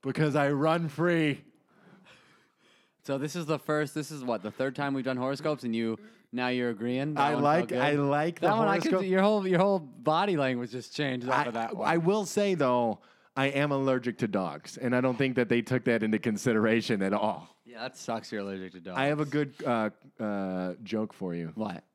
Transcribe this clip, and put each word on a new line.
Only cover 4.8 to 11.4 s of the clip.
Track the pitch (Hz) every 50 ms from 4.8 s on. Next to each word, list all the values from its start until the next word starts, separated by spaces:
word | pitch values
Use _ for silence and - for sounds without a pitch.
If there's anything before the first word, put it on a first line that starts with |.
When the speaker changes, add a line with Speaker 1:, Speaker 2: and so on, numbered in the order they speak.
| 143 143 139
Speaker 2:
we've | 135 123
done | 131 131
horoscopes | 123 127 131 139 135 147 160 151 139 -
and | 120 113
you, | 113 117 113 113 107 - - - _ _ _ -
now | 123 123 127
you're | 123 123 123 120
agreeing? | 117 101 113 120 123 131 139 151 151
That | 147 143
Speaker 1:
I | 143 151
Speaker 2:
one | 147 143
Speaker 1:
like, | 143 151 165
Speaker 2:
felt | - 113
good. | - 123
Speaker 1:
I | 131 147 147
like | 147 143 139 143 147 151 170 170 -
the | 165 180
Speaker 2:
That | 208
one, | 220 226 208
I | 196 196
could | - - -
Speaker 1:
horoscope. | 185 190
Speaker 2:
do, | 190
your | 185 190 190
whole, | 208 214 208 190
your | 185 185 165
whole | 185 202 196 185
body | 156 131 - - 123 151 156 165 196 208 185
language | 147 139 131 127 120 123 117
just | 120 127 113 - -
changed | - 147 139 127 127 120 127
off | 131
Speaker 1:
I, | 135